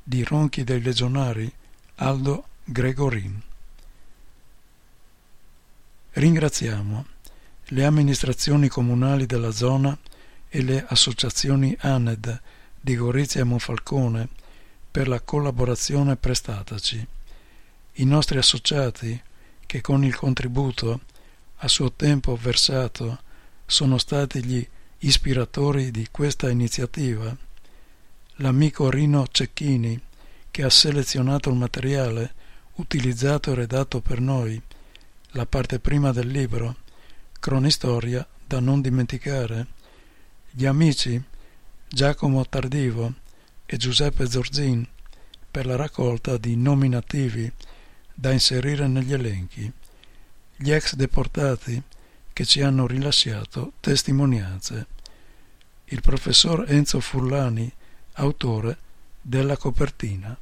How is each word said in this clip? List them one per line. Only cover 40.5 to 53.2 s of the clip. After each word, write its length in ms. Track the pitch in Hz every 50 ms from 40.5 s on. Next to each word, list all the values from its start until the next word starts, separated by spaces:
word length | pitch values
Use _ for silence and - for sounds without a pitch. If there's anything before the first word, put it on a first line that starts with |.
| - 127 131
amici 560 | 135 135 147 165 160 131 - - 123 120 123 135 - - - - - - - - - - - -
Giacomo 560 | - - 120 139 143 147 - - 147 135 135 127
Tardivo 640 | - - 139 123 127 139 147 135 123 113 117 117 117 127 - - - - - _ _ - - -
e 120 | - -
Giuseppe 500 | 120 - 127 - - 147 147 - - 127
Zorzin 580 | 123 120 131 120 - 135 151 147 131 123 117 120 - - - - - - - - - - - - -
per 160 | - 139 131
la 80 | 127 123
raccolta 600 | 123 147 151 - - 131 123 120 - - 139 127
di 180 | 120 110 120 117
nominativi 960 | 120 120 139 143 135 135 131 123 120 - - - 147 135 123 110 113 113 120 - - - - - - - - - - - - -
da 180 | - 123 131
inserire 560 | 131 127 - - 131 127 123 143 147 143 147
negli 260 | 135 127 131 127 127 139
elenchi, 580 | 135 123 113 101 95 92 - - - 107 107 - - - - - - - - - - - - - - - - -
gli 160 | - 135 143
ex 240 | 151 156 - - -
deportati 840 | 131 135 - - 139 127 - - 165 143 139 127 113 - - 120 123 - - - - - - - - - - -
che 120 | - -
ci 160 | - - 143
hanno 260 | 139 139 135 131 127
rilasciato 840 | 120 123 131 139 143 139 -